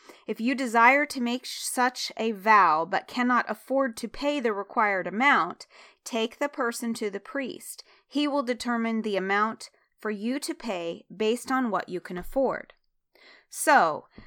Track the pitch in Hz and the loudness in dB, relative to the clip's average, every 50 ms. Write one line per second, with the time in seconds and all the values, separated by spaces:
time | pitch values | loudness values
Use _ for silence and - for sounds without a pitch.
0 | _ - - - _ - 214 - 220 247 277 240 269 233 214 233 226 247 262 285 | _ -20 -20 -14 _ -8 -6 -2 -2 -2 0 0 -2 2 4 6 8 8 8 6
1 | 294 285 - 269 240 233 240 247 - - - - - - - 254 240 262 254 - | 4 0 -2 -4 -2 -2 -2 -4 -6 -10 -10 -8 -8 -4 0 0 0 0 0 -4
2 | - - - - 220 226 214 190 185 220 214 202 185 165 156 160 165 175 190 - | -8 -8 -4 -2 -2 -2 -2 0 4 6 8 8 8 8 6 4 2 0 -2 -4
3 | - - - 254 240 247 247 233 - - 214 - - - 262 269 269 247 220 - | -4 -4 -4 -2 0 2 2 2 2 0 -6 -10 -6 -2 0 0 0 0 -4 -8
4 | - 202 - - 277 294 294 294 240 233 208 196 196 - - 240 220 208 196 185 | -10 -10 -8 -4 -2 -2 0 0 0 -2 -2 -4 -6 -4 0 0 2 2 2 0
5 | 170 175 175 214 262 285 262 196 160 - - - - - - - - - _ _ | -2 -4 -2 2 4 4 4 4 2 0 -4 -10 -18 -20 -20 -20 -20 -20 _ _
6 | _ - 254 226 220 240 - - 294 285 - 294 254 233 233 - 247 233 226 - | _ -6 -4 -4 -4 -4 -4 -4 -6 -6 -4 -4 -4 -4 -4 -4 -4 -6 -4 -4
7 | 226 202 190 196 - - - 277 269 220 - - - - - - - _ _ _ | -4 -6 -6 -8 -10 -8 -8 -6 -6 -6 -10 -12 -14 -16 -16 -16 -18 _ _ _
8 | _ _ - 277 294 294 269 285 254 240 247 233 - 240 240 226 226 226 226 220 | _ _ -4 -2 -2 0 0 -2 -2 -2 -4 -4 -4 -4 -2 -2 -2 -2 -2 -2
9 | 214 220 196 185 185 190 196 208 214 226 220 - - - _ _ _ _ _ _ | -2 -2 -2 -2 0 0 0 0 0 0 -2 -6 -14 -18 _ _ _ _ _ _
10 | - 214 214 196 208 233 262 294 - - 311 - - 233 196 175 170 170 175 - | -8 -8 -6 -4 -4 -4 -4 -4 -4 -8 -8 -8 -6 -6 -4 -4 -4 -6 -6 -8
11 | - - 175 180 220 220 240 240 - - 262 262 254 226 190 175 - - 180 170 | -12 -14 -6 -2 0 0 0 0 -2 -2 0 0 0 0 -2 -4 -4 -6 -8 -10
12 | - - 185 180 175 - - 269 269 214 156 - - - _ _ _ _ _ _ | -8 -8 -10 -10 -8 -4 0 0 2 2 0 -4 -8 -14 _ _ _ _ _ _
13 | _ _ _ _ _ - - _ _ _ - - - 320 285 240 180 160 147 - | _ _ _ _ _ -20 -20 _ _ _ -10 0 4 6 6 8 6 4 2 -2
14 | - _ _ - - | -8 _ _ -20 -20